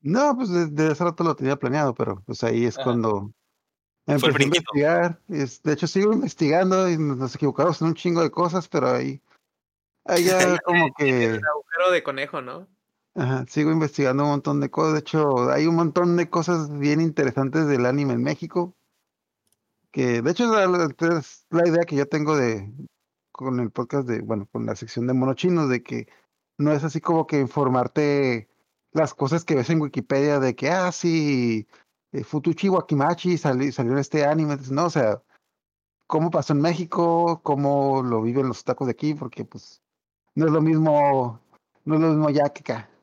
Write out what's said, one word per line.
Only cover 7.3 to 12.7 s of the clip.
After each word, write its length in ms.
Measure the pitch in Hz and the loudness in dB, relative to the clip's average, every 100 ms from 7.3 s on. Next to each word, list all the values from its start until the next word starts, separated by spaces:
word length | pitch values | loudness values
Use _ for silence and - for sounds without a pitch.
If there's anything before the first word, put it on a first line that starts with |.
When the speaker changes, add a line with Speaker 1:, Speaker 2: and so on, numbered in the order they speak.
| - | -2
Speaker 1:
equivocamos 460 | 143 - 160 160 | -2 2 0 2
en 60 | 160 | 0
un 60 | 160 | 0
chingo 260 | 180 170 | -2 0
de 100 | 160 | 0
cosas, 360 | - 175 180 165 | 0 -2 -2 -4
pero 200 | 160 127 | -2 0
ahí, 300 | 123 131 139 _ _ _ _ _ _ _ _ - | 0 -2 -8 _ _ _ _ _ _ _ _ -2
ahí 180 | 175 175 | 2 2
ya 120 | 185 | 4
Speaker 4:
<laughs> 20 | |
Ahí 180 | 180 175 | 2 2
Speaker 1:
como 220 | - 175 156 131 | 0 0 0 0
Speaker 4:
en 80 | 143 | 0
el 320 | 127 117 113 | 2 2 0
Speaker 1:
que 60 | 110 | -4
Speaker 4:
agujero 440 | 151 - 165 180 | -6 -6 -2 0
de 120 | 180 | 0
conejo, 380 | 147 135 143 156 | -2 -8 -8 -8
¿no? 260 | 127 143 190 | -12 -16 -18